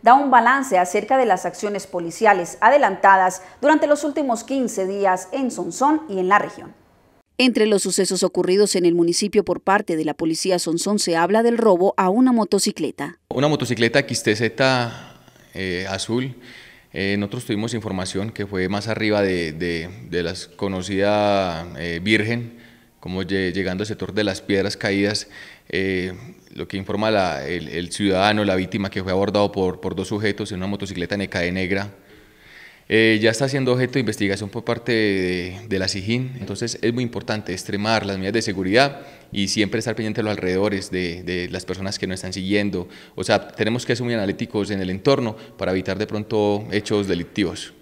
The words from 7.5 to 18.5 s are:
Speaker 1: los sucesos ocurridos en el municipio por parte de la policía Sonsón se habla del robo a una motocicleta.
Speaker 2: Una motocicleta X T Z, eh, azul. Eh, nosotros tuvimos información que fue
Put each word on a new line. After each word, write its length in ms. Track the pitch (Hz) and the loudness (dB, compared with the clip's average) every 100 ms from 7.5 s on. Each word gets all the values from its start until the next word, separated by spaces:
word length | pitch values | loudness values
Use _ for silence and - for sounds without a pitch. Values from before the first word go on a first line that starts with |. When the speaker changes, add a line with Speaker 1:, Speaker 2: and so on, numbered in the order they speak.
| 220 214 | 4 4
Speaker 1:
los 160 | 202 | 4
sucesos 400 | 190 175 180 185 | 2 0 0 2
ocurridos 520 | 185 - 180 190 202 | 0 0 2 4 4
en 120 | 190 175 | 4 4
el 80 | |
municipio 500 | 170 170 170 - 208 | 4 2 2 2 2
por 160 | 196 175 | 2 -2
parte 380 | - 190 208 160 | 2 2 2 -2
de 80 | 151 | -2
la 80 | |
policía 440 | 143 165 160 185 180 | -2 -2 -2 0 0
Sonsón 400 | 175 165 196 202 | 0 -2 0 0
se 160 | - | 2
habla 280 | 165 175 214 | 2 4 4
del 160 | 233 233 | 4 4
robo 340 | 226 180 190 - | 6 6 4 4
a 100 | 185 | 2
una 240 | 208 254 | 6 6
motocicleta. 840 | 240 208 202 208 - 147 - 139 - _ | 4 4 2 0 -2 -6 -6 -10 -10 _
Speaker 2:
Una 200 | 117 143 | 0 2
motocicleta 500 | 147 117 113 117 139 | 2 0 2 4 4
X 240 | 135 117 | 0 -2
T 120 | - 107 | 0 2
Z, 760 | 113 - 131 131 120 117 - - - _ - | 0 2 2 2 -2 -8 -18 -20 -20 _ -18
eh, 320 | - 95 90 95 | -8 -4 -4 -4
azul. 460 | 95 - 117 131 127 - - - - _ | -6 -2 -4 -4 -10 -20 -20 -20 -20 _
Eh, 220 | - 98 101 | -4 -2 0
nosotros 260 | 101 - | -2 -6
tuvimos 300 | - 104 113 | -4 -4 -2
información 560 | 120 104 95 92 95 104 | -4 -4 -6 -4 -6 -6
que 160 | 110 | -6
fue 240 | 101 | -6